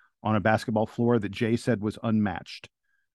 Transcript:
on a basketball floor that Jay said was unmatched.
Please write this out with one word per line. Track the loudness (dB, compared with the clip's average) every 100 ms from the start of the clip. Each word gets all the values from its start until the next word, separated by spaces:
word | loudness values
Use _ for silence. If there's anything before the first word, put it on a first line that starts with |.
| _ _
on | 0
a | 2
basketball | 4 2 2 -2 -2
floor | 0 2 2
that | 0
Jay | -2 0
said | 0 0 -2
was | -2 -4
unmatched. | -2 0 0 -4 -10 -16 -20 _ _ _ _